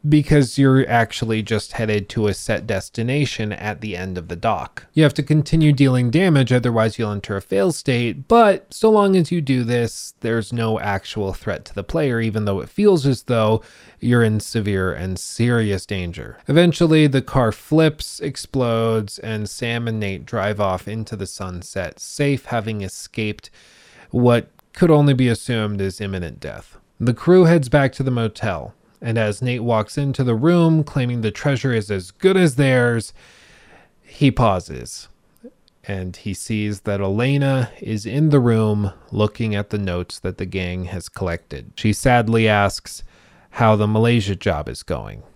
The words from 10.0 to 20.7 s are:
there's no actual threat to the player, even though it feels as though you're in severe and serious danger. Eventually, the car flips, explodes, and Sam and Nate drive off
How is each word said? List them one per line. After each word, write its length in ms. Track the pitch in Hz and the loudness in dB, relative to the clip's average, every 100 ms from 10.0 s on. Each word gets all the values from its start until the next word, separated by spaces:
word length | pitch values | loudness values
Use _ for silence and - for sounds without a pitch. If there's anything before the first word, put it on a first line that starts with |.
| - - | -16 -8
there's 320 | 117 117 104 | -2 -2 -2
no 260 | 117 113 110 | -4 -2 -2
actual 540 | 104 98 - - 98 | -2 -6 -6 -6 -4
threat 320 | 92 - 92 - | -6 -6 -8 -8
to 80 | |
the 100 | - | -12
player, 360 | 98 165 147 117 | -6 -2 -2 -2
even 240 | 113 107 104 | -2 -2 -2
though 140 | 98 | -4
it 100 | 62 | -6
feels 360 | - 208 180 139 | 0 4 4 2
as 180 | 127 | -2
though 380 | - 120 107 110 - - - _ | 0 0 2 0 -2 -20 -20 _
you're 240 | 113 120 | 0 2
in 160 | 110 107 | 4 0
severe 540 | - 113 104 98 92 | -2 -4 -2 -2 -2
and 240 | - 92 92 | -4 -6 -8
serious 680 | - - 117 120 107 95 - | -10 -4 0 0 0 -2 -4
danger. 520 | 98 87 85 - - - | -6 -6 -10 -14 -16 0
Eventually, 600 | 143 175 - 170 160 151 | 2 4 2 2 4 4
the 140 | 135 | 2
car 300 | - - 117 | 0 0 0
flips, 680 | 104 - 156 160 151 - - | -2 -2 2 2 0 -12 -8
explodes, 1000 | - 131 - 135 120 113 113 113 104 - | -10 -10 -8 -2 0 0 0 0 -4 -10
and 300 | 113 110 104 | -8 -8 -8
Sam 380 | - 117 117 117 | -8 -6 -4 -4
and 120 | 110 | -4
Nate 260 | 104 92 - | -4 -6 -6
drive 340 | 117 98 104 | -4 -2 -2
off 280 | 98 | -2